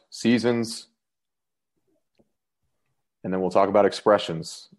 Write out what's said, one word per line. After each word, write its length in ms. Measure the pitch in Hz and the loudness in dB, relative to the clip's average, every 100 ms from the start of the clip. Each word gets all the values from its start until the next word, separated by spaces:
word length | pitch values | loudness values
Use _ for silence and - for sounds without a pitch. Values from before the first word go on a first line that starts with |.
| _ | _
seasons. 800 | - 110 120 120 120 113 - - _ _ _ _ _ _ _ _ _ _ _ _ _ _ _ _ _ _ _ _ _ _ _ | -4 0 0 0 -2 -4 -10 -18 _ _ _ _ _ _ _ _ _ _ _ _ _ _ _ _ _ _ _ _ _ _ _
And 80 | - | -8
then 80 | 92 | -4
we'll 80 | 92 | 0
talk 220 | 101 98 | 2 4
about 160 | 101 101 | 4 2
expressions, 840 | - - 104 - 80 80 - - | 2 2 2 0 -8 -10 -16 -20